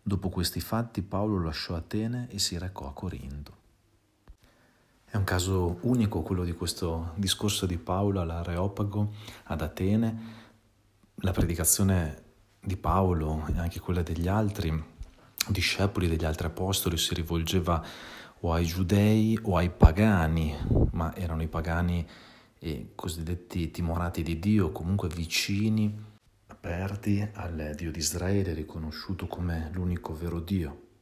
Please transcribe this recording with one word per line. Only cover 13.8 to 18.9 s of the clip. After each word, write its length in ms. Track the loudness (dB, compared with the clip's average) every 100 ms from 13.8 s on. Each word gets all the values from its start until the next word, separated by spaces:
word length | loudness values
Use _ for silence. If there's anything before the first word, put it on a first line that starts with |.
| -2 -2
degli 260 | 0 -2 2
altri 420 | 2 0 0 -2 -2 -4 -14 -18 -18 -20 -8 -2
discepoli, 640 | 2 2 2 0 2 0
degli 160 | 2 0
altri 220 | -2 -4
apostoli, 500 | -2 -2 0 0 0
si 160 | 0
rivolgeva 680 | -2 0 -2 2 0 2 0 -2 -14 -16 -16 -18 -6
o 100 | 0
ai 140 | 2 0
giudei 720 | 0 2